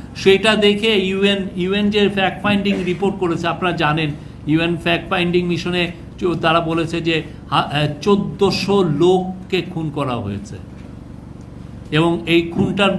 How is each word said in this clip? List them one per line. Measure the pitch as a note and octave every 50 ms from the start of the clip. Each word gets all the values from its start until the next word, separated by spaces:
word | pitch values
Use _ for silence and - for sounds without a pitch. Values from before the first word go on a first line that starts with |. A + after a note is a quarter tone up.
| - - -
সেটা | - - F#3+ G3 G3 G3 A3 G#3+
দেখে | G#3+ G#3 G#3 G#3 G#3 A3 A3 A3
ইউএন, | F#3+ F#3 F#3 F#3+ G3 G3 G3+ G3+ G3 F#3 F#3 -
ইউএন | F#3 F3 F#3 G3 G#3 G#3 G3+
যে | G3+ G#3 G#3 G3
ফ্যাক্ট | G3+ G3 F#3+ F#3 F#3 - -
ফাইন্ডিং | G#3 G3+ G3 F#3+ G3+ G3 F#3+ F3+
রিপোর্ট | F3 F3+ D#3 G3 F#3+ - F#3+
করেছে, | F#3 E3+ E3 E3 - E3+
আপনারা | E3 - F#3 F3+ E3+
জানেন, | - D#3+ D3+ D3+ D#3+ D#3 D3 D3 - - - - - -
ইউএন | C#3+ D3+ D#3+ E3 E3+ E3+
ফ্যাক্ট | D#3 - F3 E3+ E3 - -
ফাইন্ডিং | G3 F#3 F3 F3 F3 F3+ F3
মিশনে | F3 F3 E3 - F3+ F3 F3+ F3 E3 F3 - - - - -
চ-, | G3 F3+ E3 - E3
তারা | E3 D#3+ E3+
বলেছে | E3 D#3+ E3 E3 E3 D#3+ E3 E3+
যে | E3 E3 E3 D#3 - - - - - -
হা-, | C#3+ D#3 G3 - C#3
আহ, | D3 D3+ D3 D3 -
চোদ্দশো | - G3+ G3+ G3 - - - - G3 F#3 - - - G3 G3+ G3+ F#3
লোককে | E3 C#3+ C#3+ E3+ F3+ F#3 F3+ F#3 - - - - - F#3 F3+ E3
খুন | - - E3 D#3+ D3+
করা | D3 D#3 C#3 C3 B2
হয়েছে | A#2 G2+ G2+ G2+ G2 - - G#2 F#2+ - - - - - - - - - - - - - - - - - - - - - - - - - -
এবং | D3 D3+ E3 E3+ E3+ E3+ E3+
এই | E3 E3+ E3+ E3+
খুনটার | E3+ - G3 G3 F#3 E3+ G3 G3+ F#3+ F#3